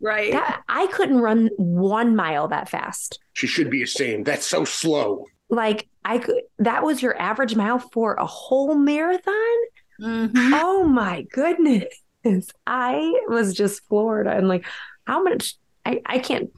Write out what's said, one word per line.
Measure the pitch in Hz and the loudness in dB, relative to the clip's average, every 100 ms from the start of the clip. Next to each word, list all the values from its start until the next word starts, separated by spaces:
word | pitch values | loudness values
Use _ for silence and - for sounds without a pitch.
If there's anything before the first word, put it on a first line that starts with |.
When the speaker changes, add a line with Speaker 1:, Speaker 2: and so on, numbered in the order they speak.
Speaker 1:
Right. | 214 214 208 | -4 -2 0
Speaker 2:
That, | 254 - - - | -2 -2 -6 -4
I | 269 370 | -2 -2
couldn't | - 370 262 | 0 2 4
run | 226 226 226 415 | 4 4 2 0
one | 180 175 190 214 240 220 | 0 2 2 2 2 2
mile | 165 151 151 | 2 0 -2
that | 151 175 | -4 -4
fast. | - - - - - _ | -8 -8 -8 -12 -14 _
Speaker 3:
She | - 127 | -6 -4
should | - 143 | 0 0
be | 131 | -2
ashamed. | 117 - 131 104 104 | -4 -2 -2 -2 -2
That's | 143 - | -4 -2
so | 160 | -2
slow. | 156 - 160 147 113 - - _ - | -2 -2 0 0 0 -2 -8 _ -4
Speaker 2:
Like, | 233 220 214 - _ | 0 0 -2 -6 _
I | 185 240 | -2 -2
could, | 240 494 - - | 0 -2 -2 -2
that | 214 240 | 0 2
was | 311 269 | 0 0
your | 254 - | 0 0
average | 180 220 262 226 | -2 -2 0 0
mile | 202 247 | 0 0
for | 247 - 220 | -2 -2 0
a | - 175 | 0 -4
whole | - - 262 277 | -6 0 0 2
marathon? | 302 285 294 320 359 370 415 453 466 466 _ _ - | 4 4 2 0 0 0 0 0 0 -2 _ _ -12
Speaker 1:
Mm-hmm. | 214 226 226 233 247 | -6 -2 0 2 4
Speaker 2:
Oh | 285 339 392 | 4 4 2
my | 349 254 202 175 - | 4 4 2 -4 -6
goodness! | - 311 349 320 226 175 - _ _ 233 190 - - - | -2 0 2 4 4 0 -10 _ _ 0 0 -2 -10 -6
I | 226 247 277 320 494 453 | -2 0 0 0 0 0
was | 233 208 | 0 0
just | 180 202 202 - | 0 -2 -2 -2
floored. | 208 220 214 208 | 0 0 0 0
I'm | - 190 | 2 2
like, | 180 180 - - - - | 0 -4 -14 -16 -14 -4
"How | 277 | 0
much?" | 370 - - - _ _ - | 0 -2 -6 -12 _ _ -4
I, | - | -4
I | - 254 | -2 -4
can't, | 254 269 - | -2 -4 -4